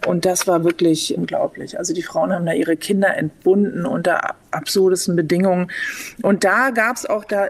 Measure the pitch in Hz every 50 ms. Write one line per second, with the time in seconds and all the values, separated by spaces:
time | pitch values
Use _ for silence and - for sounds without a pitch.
0 | - 175 180 170 185 185 180 - - 190 175 165 165 175 170 - 175 165 160 160
1 | - - - 175 170 160 - - 147 - - - 135 - - - 175 - 165 180
2 | 160 - - 165 156 175 190 175 170 165 160 143 160 165 165 156 - - 202 196
3 | 196 185 - - 156 156 - _ - 185 190 202 208 190 - 170 170 - - 170
4 | 175 180 160 - - - - _ _ - - 156 - - - 202 190 185 185 180
5 | - 190 175 175 160 151 180 175 190 190 180 180 180 180 - - - - - -
6 | - - - - - 202 202 170 202 185 196 233 262 269 233 233 214 233 247 -
7 | - - - 214 202 - 208 202 196